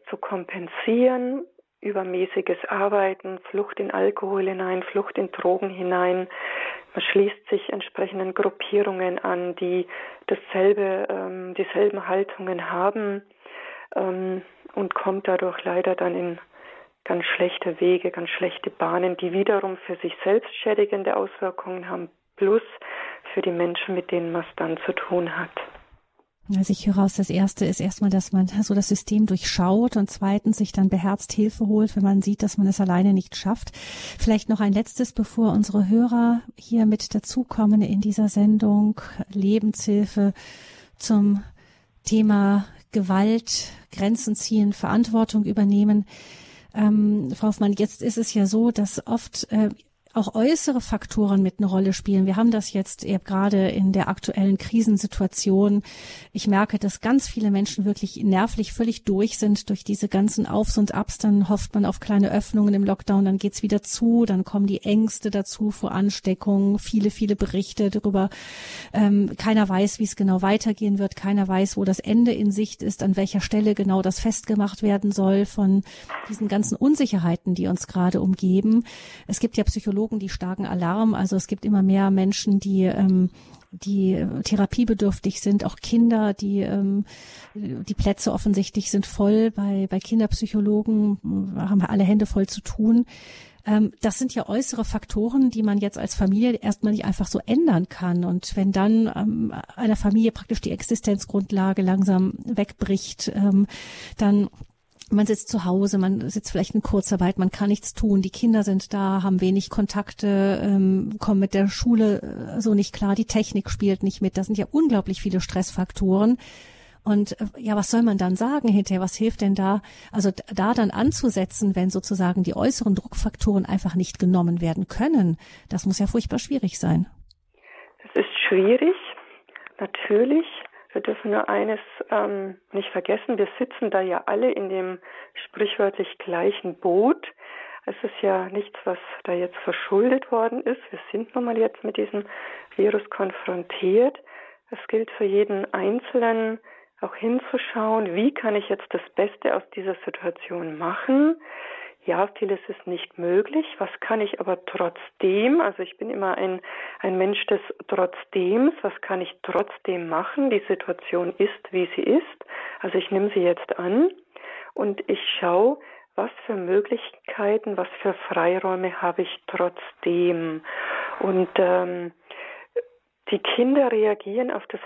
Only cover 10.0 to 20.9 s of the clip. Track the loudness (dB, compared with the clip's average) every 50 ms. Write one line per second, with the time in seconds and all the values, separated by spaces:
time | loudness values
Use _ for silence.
10 | -14 -14 -16 -10 -4 -4 -4 -4 -6 -6 0 2 4 4 4 4 2 -2 -2 -2
11 | -4 -4 -4 -6 -6 -8 -8 -10 -10 -10 -6 -6 -4 -2 0 2 2 2 2 -2
12 | -4 -2 0 -2 -2 -2 -6 -10 -6 -6 -6 -6 -6 -6 -2 0 0 0 0 0
13 | -4 -4 -4 -6 -10 _ _ _ -20 -20 -18 -18 -16 -16 -18 -18 -14 -8 -6 -4
14 | -4 -2 -4 -4 -4 -4 -6 -6 -8 -14 _ _ -18 -10 -6 -6 -4 -4 -4 -4
15 | -2 -2 -4 -2 -2 0 0 0 0 -2 -4 -6 -6 -2 -2 0 0 0 0 0
16 | -2 -2 -2 -2 -4 -6 -8 -10 -14 _ _ -20 -20 -20 -20 -20 -20 _ _ _
17 | -6 -4 -4 -4 -2 -2 -2 0 0 -2 -2 -4 -6 -6 -2 0 2 2 2 2
18 | 0 -4 -6 -6 -8 -8 -6 -4 -4 -6 -6 -6 -10 -8 -4 -4 -2 -2 0 0
19 | 0 -2 -2 -4 -4 -2 0 0 0 2 0 0 0 -4 -8 -8 -10 -10 -10 -8
20 | -8 -10 -8 -4 0 2 2 2 0 -2 -12 -6 -2 0 2 2 2 0